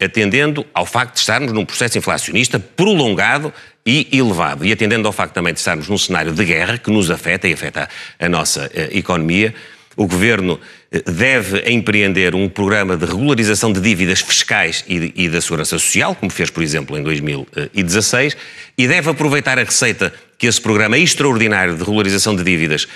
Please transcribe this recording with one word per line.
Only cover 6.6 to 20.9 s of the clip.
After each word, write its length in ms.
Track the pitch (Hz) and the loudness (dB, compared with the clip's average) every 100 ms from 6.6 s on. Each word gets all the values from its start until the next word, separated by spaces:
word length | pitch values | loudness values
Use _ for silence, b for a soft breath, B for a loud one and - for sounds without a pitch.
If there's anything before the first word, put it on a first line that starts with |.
| 92 120 | 0 -2
que 120 | - | 0
nos 200 | 107 85 | 0 2
afeta 360 | 87 85 90 95 | -2 -2 -2 0
e 60 | |
afeta 340 | 78 76 - 69 B B B | -2 -6 -6 -8 B B B
a, 60 | |
a 40 | 87 | -2
nossa, 400 | 87 76 80 69 | 0 0 -4 -6
eh, 140 | 87 78 | -6 -4
economia, 600 | 101 82 87 80 92 107 - B B B | -4 -2 0 2 2 2 -2 B B B
o 120 | - 101 | -2 0
governo, 520 | 90 113 107 92 80 B B B | 2 2 2 0 -2 B B B
eh, 120 | - - | -6 -4
deve 640 | 85 131 131 95 98 - | 0 2 2 0 -2 0
empreender 640 | 117 107 104 101 95 90 | 0 2 2 2 2 2
um 140 | 90 98 | 2 -2
programa 480 | 92 98 104 95 90 | 0 0 2 0 0
de 80 | |
regularização 680 | 85 92 143 123 107 101 113 | -2 0 2 2 2 2 2
de 100 | 95 | 2
dívidas 400 | 101 90 90 92 | 2 2 2 0
fiscais 600 | - - - 110 85 - - | 0 0 0 0 0 -2 -4
e, 240 | 87 82 | -4 -4
e 140 | - 85 | -2 -2
da 100 | 85 | 0
segurança 400 | - 82 76 85 | -2 -4 -2 -2
social, 360 | - 98 156 | 0 0 0
como 160 | 185 95 | -2 -4
fez, 180 | - 82 | -2 -4
por 140 | - | -2
exemplo, 360 | 80 76 69 73 | -2 -2 -4 -6
em 40 | |
dois 180 | 73 76 | -4 -2
mil 260 | 73 71 - - 71 | -4 -6 -8 -10 -6
e 80 | 101 | -2
dezasseis, 520 | 87 104 110 123 143 - B B B - | 0 0 2 2 0 -4 B B B -2
e 120 | 127 | 2
deve 220 | 175 156 | 2 0
aproveitar 480 | 147 151 143 135 127 | 0 0 0 0 0
a 60 | |
receita 480 | 110 - 123 98 92 B B - | 0 0 0 0 -2 B B -2
que 80 | 120 | 0
esse 140 | 107 | 2
programa 360 | 107 104 107 | 2 2 4